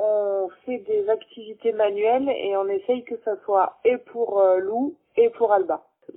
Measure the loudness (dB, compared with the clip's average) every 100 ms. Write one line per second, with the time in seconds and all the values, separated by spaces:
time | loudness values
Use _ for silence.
0 | 0 0 -2 -4 -6 -8 -10 -8 -4 -2
1 | 0 -2 -6 -20 -18 -6 -4 0 0 0
2 | 0 0 0 -2 -2 -2 -2 -2 -2 -4
3 | -6 -8 -6 -6 0 2 0 0 0 0
4 | -4 -6 -2 4 4 4 0 -2 -4 -8
5 | _ 2 2 2 2 2 0 -6 _ _
6 | -20